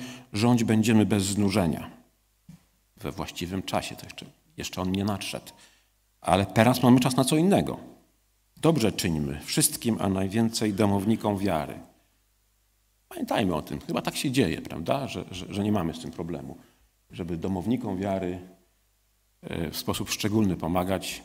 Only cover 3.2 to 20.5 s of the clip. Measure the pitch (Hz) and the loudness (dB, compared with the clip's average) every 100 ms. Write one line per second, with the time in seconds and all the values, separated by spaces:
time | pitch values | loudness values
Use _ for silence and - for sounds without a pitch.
3.2 | 78 - 85 95 - - - - - - | -8 -8 -6 -6 -2 -4 -4 -10 -16 -18
4.2 | - _ _ - - - 92 95 98 98 | -20 _ _ -12 -10 -4 -2 0 -2 -4
5.2 | - 62 - - - _ _ _ _ _ | -6 -10 -12 -20 -20 _ _ _ _ _
6.2 | - 90 98 - 113 127 123 127 127 127 | 2 4 4 6 6 6 6 6 6 2
7.2 | 127 156 175 170 71 - - - _ _ | 2 4 4 4 2 -4 -10 -20 _ _
8.2 | _ _ _ - 156 160 110 - 95 78 | _ _ _ -2 2 4 2 0 0 0
9.2 | 71 73 - - - - 120 110 101 95 | -2 -6 -4 0 0 0 -2 0 0 0
10.2 | 95 104 113 113 107 98 104 101 98 110 | 0 2 0 2 -2 2 2 4 2 0
11.2 | 107 101 98 80 67 76 - _ _ _ | 0 0 0 0 -2 -8 -16 _ _ _
12.2 | _ _ _ _ _ _ _ _ - - | _ _ _ _ _ _ _ _ -16 -8
13.2 | - - 101 80 73 71 - - - - | -2 0 2 0 -2 -8 -6 -4 -4 -2
14.2 | 151 127 98 80 - - 82 135 135 95 | -2 2 2 2 -6 -8 -2 -2 -2 -8
15.2 | 87 90 90 95 104 90 82 76 - - | -10 -10 -8 -2 0 0 0 -4 -10 -10
16.2 | 85 82 67 73 - _ _ _ _ 110 | -8 -8 -10 -16 -20 _ _ _ _ -10
17.2 | 87 85 95 95 87 123 110 92 101 95 | -6 -4 -4 -4 -2 -2 -2 -4 -2 -2
18.2 | 90 90 - - _ _ _ _ _ _ | -4 -8 -12 -20 _ _ _ _ _ _
19.2 | _ _ - 85 80 - - 95 104 - | _ _ -10 -6 -6 -6 -4 -4 -4 -4
20.2 | 107 107 104 | 0 2 2